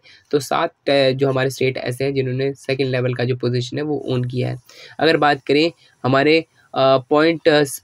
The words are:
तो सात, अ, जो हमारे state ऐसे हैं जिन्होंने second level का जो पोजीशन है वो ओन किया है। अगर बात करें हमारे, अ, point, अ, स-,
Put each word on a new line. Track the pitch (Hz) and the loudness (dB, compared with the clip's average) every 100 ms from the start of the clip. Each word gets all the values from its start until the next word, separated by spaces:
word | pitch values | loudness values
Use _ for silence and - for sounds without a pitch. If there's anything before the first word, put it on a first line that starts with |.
| - - _ | -8 -20 _
तो | 143 | -4
सात, | - 143 170 - - | -2 -2 -2 -4 -2
अ, | 139 131 | 2 2
जो | 135 139 | 0 0
हमारे | 131 131 | 0 -4
state | - 131 131 | -2 -4 -2
ऐसे | - 123 | -8 -4
हैं | 135 | -4
जिन्होंने | 139 131 127 139 | -2 -4 -4 -4
second | 139 - 135 131 | -6 -6 -4 -2
level | 127 127 | -2 -2
का | 127 | -2
जो | 123 123 | -4 -2
पोजीशन | 123 123 123 139 | -2 -4 -4 -6
है | |
वो | 151 143 - | -6 -6 -4
ओन | 127 | -4
किया | 123 123 123 | -4 -4 -6
है। | 127 - - - - | -8 -16 -20 -18 -2
अगर | 156 156 | 2 4
बात | 147 147 - | 2 0 0
करें | 147 165 - _ _ | 2 0 -4 _ _
हमारे, | 127 135 143 165 | 0 2 4 2
अ, | 160 _ _ 131 135 135 | 0 _ _ 0 4 2
point, | - 151 165 165 165 | 2 2 2 2 2
अ, | 147 | 2
स-, | 139 - | 2 -4